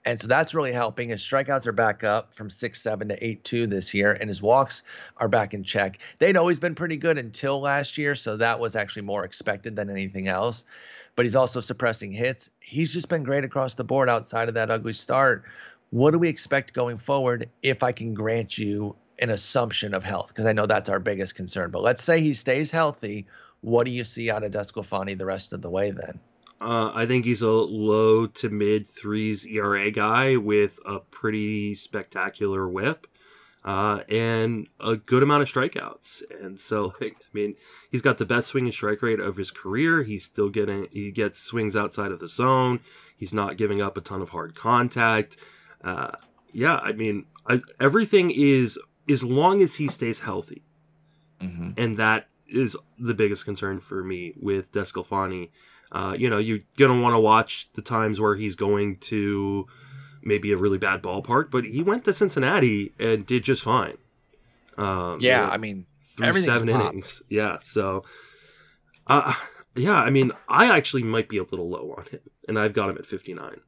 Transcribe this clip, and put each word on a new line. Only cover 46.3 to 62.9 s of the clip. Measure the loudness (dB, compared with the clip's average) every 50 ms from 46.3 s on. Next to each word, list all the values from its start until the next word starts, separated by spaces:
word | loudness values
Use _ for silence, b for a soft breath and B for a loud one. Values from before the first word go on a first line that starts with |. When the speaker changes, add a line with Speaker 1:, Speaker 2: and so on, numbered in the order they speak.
| _ _ _ _
Speaker 2:
yeah, | -4 0 2 2 2
I | 2 -2 -4
mean, | -4 -2 -2 -2 -2 -4 -8 _ _ -12 _
I, | 0 0 0 0 -6 -4 2
everything | 2 4 4 4 4 6 6 4 6 4 2
is, | 4 4 6 6 4 4 0 -2 -10 -18 _ _ _ _ 0
as | 0 2
long | 2 0 2 4 4 6 6 6
as | 4 4 4
he | -2 -4 -4
stays | -2 -4 -4 -4 -4 -6
healthy. | -8 -6 -6 -6 -8 -10 -18 -20 _ _ _ _ _ _ _ _ _ _ _ _ _ _ _ _
Speaker 1:
Mm-hmm. | -12 -10 -8 -8 -10 -8 -4
Speaker 2:
And | -2 -2 -2 0 2
that | 2 2 2 2 -2 _ _ _ _ _
is | 0 0 0 0 -4 -10 _ _ _ -6
the | -4 -4 2
biggest | 2 2 2 2 -4 -6
concern | -8 -8 -6 -4 -6 -6 -6
for | -10 -8 -8 -8
me | -6 -6 -8 -8 -8 -12 -12 -6
with | -4 -2 -2 -2 -4 _
DeSclafani. | -6 -6 -6 -4 -8 -10 -6 -4 -2 -2 -2 -2 -4 -8 -10 -12 b b b b b b b b
Uh, | -8 -6 -4 -4 -2 0
you | 0 2
know, | 2 0
you're | 0 0 -2 -4 -6 _ _
gonna | 6 6 6 8 6
wanna | 4 4 6 6
watch | 6 6 6 4 4 0 -6 -12 -12 _ _
the | -14
times | -8 -4 -2 0 0 0 0 2
where | 2 2 2
he's | 2 -2 -6 -4
going | -2 0 2 2 2 0 -2 -4
to | -8 -8 -4 -2 0 0 0 0 0 0 -2 -2 -4 -6 B B B B B B B B B B B
maybe | 0 0 0 0 2 0
a | 2
really | 2 4 2 2 2
bad | 2 0 0 0
ballpark, | -2 -6 -6 -6 -2 2 2 2 2 2
but | -2 -2 -2
he | -2 -4 0
went | 0 0 0 2 0
to | 0
Cincinnati | 2 2 0 2 2 0 2 2 4 4 4 4 4 2 -2 -4